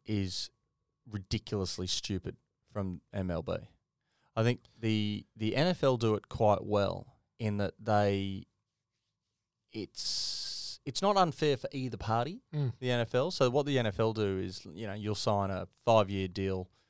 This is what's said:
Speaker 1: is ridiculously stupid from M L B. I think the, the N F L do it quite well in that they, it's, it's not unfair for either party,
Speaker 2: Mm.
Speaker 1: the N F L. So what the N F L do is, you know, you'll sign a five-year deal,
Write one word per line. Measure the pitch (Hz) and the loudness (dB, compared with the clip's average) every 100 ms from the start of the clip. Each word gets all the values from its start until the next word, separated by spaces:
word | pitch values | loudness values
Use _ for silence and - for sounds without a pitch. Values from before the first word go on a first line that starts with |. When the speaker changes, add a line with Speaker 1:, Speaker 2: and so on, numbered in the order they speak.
| - | -4
Speaker 1:
is | 107 95 - - _ _ _ _ _ - | -2 0 -4 -8 _ _ _ _ _ -12
ridiculously | 104 92 110 - 104 92 - 92 | -10 -4 -4 -2 -2 -2 -2 -2
stupid | - - 95 - - _ _ _ | -2 -2 -4 -4 -12 _ _ _
from | 107 95 87 _ | -6 -4 -6 _
M | 101 92 | -4 -2
L | 87 | -2
B. | 87 90 104 _ _ _ _ _ _ - | -2 -6 -8 _ _ _ _ _ _ 0
I | |
think | 113 123 - _ | 0 0 -8 _
the, | 113 107 104 104 - - | 0 2 0 -4 -8 -4
the | 110 | -2
N | 127 170 | 2 0
F | 185 | 2
L | 139 123 | 2 2
do | 113 107 | 2 0
it | - | -2
quite | - 107 101 | 2 4 4
well | - 104 98 92 - _ _ _ | 2 2 2 -2 -8 _ _ _
in | 110 101 | -4 0
that | 98 - | -2 -4
they, | 110 104 104 98 98 95 - _ _ _ _ _ _ _ _ _ _ _ _ | 0 4 4 2 -2 -6 -12 _ _ _ _ _ _ _ _ _ _ _ _
it's, | 110 98 - - - - - - - - - | -10 -10 -8 -4 -4 -4 -6 -8 -8 -10 -10
it's | - - | -6 -2
not | 196 196 | 2 4
unfair | 175 - 151 135 | 4 4 2 2
for | - | -2
either | 139 127 107 | -4 -4 -4
party, | 107 113 127 214 _ | 0 2 0 -6 _
Speaker 2:
Mm. | 151 135 - | -2 -2 -2
Speaker 1:
the | 127 | 0
N | 123 | 0
F | 113 | 2
L. | 127 156 | 2 0
So | - 127 | 2 4
what | 131 143 | 4 2
the | 135 | 2
N | 110 | 2
F | 95 | 2
L | 113 | 0
do | 110 101 95 | 2 0 0
is, | 95 92 95 | -4 -8 -14
you | 80 107 | -10 -8
know, | |
you'll | 104 104 | -6 -4
sign | 104 - 104 98 | -2 0 2 0
a | 92 90 _ | -4 -8 _
five-year | - 110 98 101 95 | 4 6 6 0 -2
deal, | 90 95 95 90 _ _ | -2 -2 -2 -6 _ _